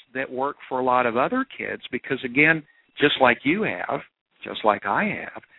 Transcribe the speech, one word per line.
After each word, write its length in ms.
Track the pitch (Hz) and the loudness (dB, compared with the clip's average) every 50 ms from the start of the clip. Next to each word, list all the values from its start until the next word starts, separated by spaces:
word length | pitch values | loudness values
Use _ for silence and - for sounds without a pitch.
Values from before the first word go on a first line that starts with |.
| - _ - | -16 _ -8
that 160 | 131 135 131 | -8 -8 -6
work 260 | 127 123 131 143 147 - - - | -4 -4 -4 -4 -6 -8 -10 -6
for 120 | 135 127 | -4 -2
a 40 | 127 | 2
lot 220 | 127 123 127 123 | 2 4 4 2
of 100 | 120 110 | 2 2
other 280 | 120 139 170 247 262 262 - - | 0 0 0 0 -2 -4 -4 -8
kids, 260 | - 107 101 101 110 - - | -10 -8 -8 -8 -10 -10 -10
because, 320 | - 120 - - 139 127 - | -10 -8 -6 -6 -6 -6 -6
again, 380 | 123 120 135 151 160 165 160 147 _ _ _ _ _ _ - | -2 2 4 4 4 4 2 -2 _ _ _ _ _ _ 2
just 140 | 139 147 - - | 2 2 4 4
like 180 | 131 123 117 - - | 4 4 4 4 2
you 180 | 135 170 208 | 0 0 0
have, 380 | 214 139 90 90 - - - 143 - _ _ _ _ _ _ _ - | 0 -4 -4 -6 -6 -6 -6 -6 -8 _ _ _ _ _ _ _ -14
just 200 | 101 - - - | -14 -8 -2 2
like 200 | 107 101 101 - | 2 2 2 0
I 180 | 101 104 143 202 | -2 -2 0 0
have, 380 | 208 160 82 80 - - - - - _ | -2 -4 -6 -10 -12 -14 -16 -18 -20 _